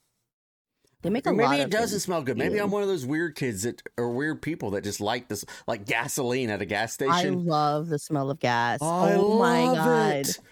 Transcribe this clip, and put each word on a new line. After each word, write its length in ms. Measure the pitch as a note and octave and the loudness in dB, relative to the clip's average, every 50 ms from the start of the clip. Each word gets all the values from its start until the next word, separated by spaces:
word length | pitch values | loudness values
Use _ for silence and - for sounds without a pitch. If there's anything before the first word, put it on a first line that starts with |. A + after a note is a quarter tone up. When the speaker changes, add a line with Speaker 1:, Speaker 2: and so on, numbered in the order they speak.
| _ _ _ _ _ _ _ _ _ _ _ _ _ _ _ _ _ _ _ _ - | _ _ _ _ _ _ _ _ _ _ _ _ _ _ _ _ _ _ _ _ -4
Speaker 1:
They 80 | E3+ | -2
make 160 | G3+ B3 D4 F#4 | -2 0 0 0
Speaker 2:
Or 60 | C#4 | 2
Speaker 1:
a 20 | |
Speaker 2:
maybe 100 | G#3 A#3 - | 4 4 4
Speaker 1:
lot 100 | C#4 - | 4 2
Speaker 2:
it 40 | C#4 | 2
Speaker 1:
of 40 | - | 2
Speaker 2:
doesn't 280 | F3+ G#3+ A#3 - - G3+ | 2 0 0 0 -2 -2
Speaker 1:
it 20 | |
Speaker 2:
smell 240 | - - F#3 E3 C#3+ | -2 -2 -2 -2 -2
good. 120 | A#2+ C3 A2 | -2 -2 0
Maybe 160 | C3+ F3 G3+ G#3+ | 0 0 0 0
Speaker 1:
too. 60 | G#3 | 0
Speaker 2:
I'm 80 | G3+ | 0
one 100 | G3 G#3 | 0 0
of 60 | G3+ G3 | 0 0
those 180 | G3 E3+ B2+ | 0 -2 -2
weird 300 | B2 D3 D#3 E3+ E3+ D3 | -2 -2 -2 -2 -2 -4
kids 260 | - D3 B2+ A2+ F#2+ | -4 -4 -4 -2 -2
that, 220 | G2+ A#2+ A2+ - - - - | -4 -4 -4 -6 -12 -12 -6
or 140 | - A#2+ A#2+ | -4 -2 -2
weird 300 | A#2+ B2 C#3+ D#3 D3+ B2 | -2 -2 -2 -2 -4 -4
people 300 | - D#3 B2+ - C#3 G#2+ | -4 -6 -4 -4 -4 -4
that 120 | F#2+ G2+ E2 | -2 -2 -2
just 160 | G2+ G2 - | -4 -4 -2
like 260 | G#2 G2+ A#2 B2+ - - | -2 -2 -2 -2 -4 -6
this, 180 | G#2+ G2+ - - - - - - | -8 -8 -8 -10 -14 -12 -8 -6
like 180 | A#2 A2 G2+ | -6 -6 -2
gasoline 640 | A2 B2 A2+ A#2+ C#3 - - C3+ A#2+ B2 C3 C3 A2+ | -2 -2 0 0 -2 -2 -2 0 0 0 0 0 0
at 140 | G#2 F#2+ G#2 | -2 -2 -2
a 20 | |
gas 340 | E2+ G2+ G2+ A2+ A#2 - - | -2 0 -2 -2 -2 -4 -2
Speaker 1:
I 220 | C#3+ C3+ E3+ F3+ | 0 2 2 2
Speaker 2:
station. 240 | F3 - - F3+ F3 | 2 0 0 -2 0
Speaker 1:
love 440 | E3+ D#3 D3+ D3+ D3 D3 D3+ D#3 E3+ | 0 2 2 2 2 0 0 -2 -2
the 100 | D#3 D3 | -4 -6
smell 320 | - - D#3+ C#3+ C3+ C#3 | -4 -4 -2 -2 0 -2
of 80 | C#3 - | -2 -2
gas. 420 | - B2 A#2+ A#2 A#2+ A#2+ A2+ - | 0 0 2 2 2 0 0 -2
Speaker 2:
I 320 | C#3+ D#3+ E3+ F3+ F#3 G3+ G3+ | -2 -2 0 2 2 4 4
Speaker 1:
Oh 240 | G3+ G3+ G#3 A3 A3+ | 4 4 4 4 4
my 260 | A#3+ A#3 A#3+ B3 B3 | 4 4 4 4 4
Speaker 2:
love 100 | B3+ B3+ | 4 2
Speaker 1:
God. 380 | A#3+ A#3+ B3 B3 A#3 - D#3 D3+ | 2 4 4 4 4 4 2 2
Speaker 2:
it. 240 | C#3 - - - - - - | 0 -2 -2 -4 -6 -10 -16